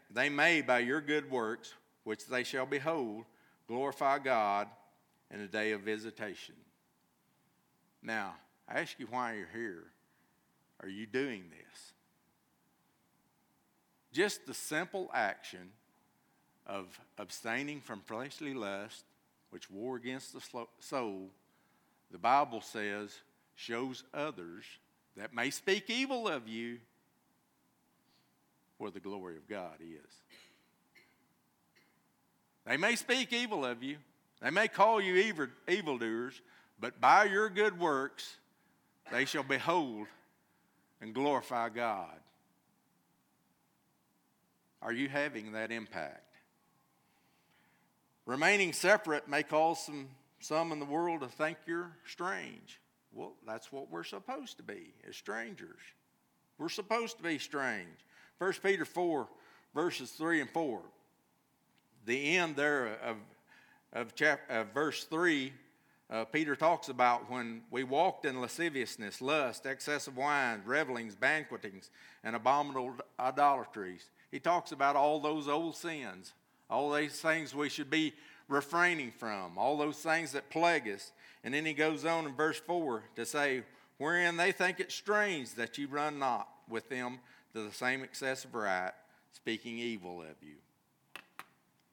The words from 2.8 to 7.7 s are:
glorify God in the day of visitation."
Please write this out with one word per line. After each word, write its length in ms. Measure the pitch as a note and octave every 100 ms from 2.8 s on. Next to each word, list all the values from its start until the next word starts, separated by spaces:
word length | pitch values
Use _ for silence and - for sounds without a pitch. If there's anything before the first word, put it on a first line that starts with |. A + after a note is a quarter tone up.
| D3 E3 A#2 G#2+ A#2 _ _ _ -
glorify 540 | A#2+ C#3 C#3+ C#3+ C#3+
God 500 | C3+ A#2 G#2 G2+ G#2 - - _ _ _ _
in 100 | G#2
the 80 | G2+
day 240 | G#2+ G#2+
of 80 | G#2+
visitation." 720 | G2+ G#2+ A2 - G#2+ F2 - - _ _ _ _ _ _ _ _ _ _ _